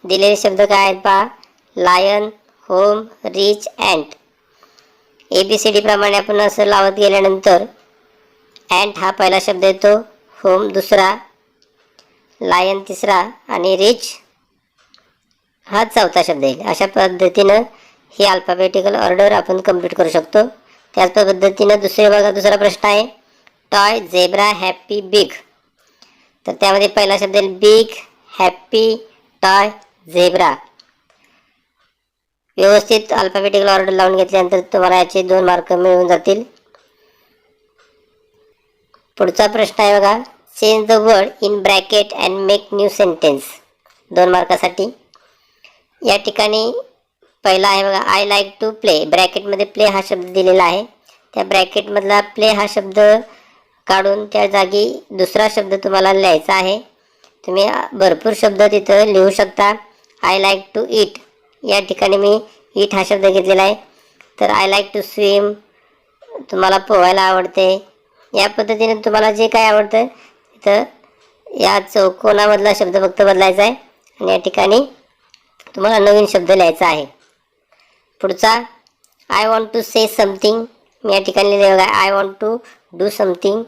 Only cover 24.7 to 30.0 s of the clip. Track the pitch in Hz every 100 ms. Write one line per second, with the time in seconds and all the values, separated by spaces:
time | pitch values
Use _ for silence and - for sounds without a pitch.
24.7 | - _ 208 185 208 180 - _ _ _
25.7 | _ _ _ _ _ _ _ - - 202
26.7 | 196 202 208 202 196 196 202 196 185 208
27.7 | 220 220 - - _ _ - 185 - _
28.7 | 220 220 226 - _ _ _ 190 196 208
29.7 | 208 _ _